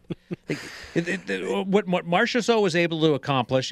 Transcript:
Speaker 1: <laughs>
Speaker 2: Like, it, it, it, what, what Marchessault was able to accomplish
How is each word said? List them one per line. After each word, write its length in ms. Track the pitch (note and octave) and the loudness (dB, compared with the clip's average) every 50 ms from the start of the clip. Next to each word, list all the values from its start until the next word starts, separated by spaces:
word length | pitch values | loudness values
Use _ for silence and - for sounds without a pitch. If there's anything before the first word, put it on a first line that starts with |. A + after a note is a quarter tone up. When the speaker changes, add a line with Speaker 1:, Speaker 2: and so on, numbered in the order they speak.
| _ | _
Speaker 1:
<laughs> 100 | - E3 - _ - F3 - _ - | -14 -14 -12 _ -12 -12 -10 _ -8
Speaker 2:
Like, 100 | D3+ - - - - - - - - | -8 -8 -8 -14 -16 -16 -12 -4 -4
it, 120 | E3+ E3+ | -2 -2
it, 220 | F3 F#3+ F#3+ - F#3 | -2 -4 -6 -4 -6
it, 380 | G3 F#3 F3+ F#3 G3 G3+ G3 | -6 -4 -4 -4 -2 -2 -2
what, 200 | G3 F#3 G#3 G3 | 2 2 0 2
what 180 | F3+ F3+ F3+ E3 | 2 -2 -2 0
Marchessault 560 | E3+ E3+ F#3 A#3+ A#3 - B3 G3 - A#3 A3 | 0 2 2 2 2 0 -2 2 2 2 2
was 140 | G#3 F#3 D3+ | 2 2 2
able 240 | F3 E3+ E3+ E3 D#3 | 2 2 2 2 2
to 120 | D#3 D#3+ D3 | 4 4 4
accomplish 580 | B2+ - - C#3 C3 A#2+ - C3 C3 B2+ - | 2 0 0 0 0 2 2 0 0 0 -2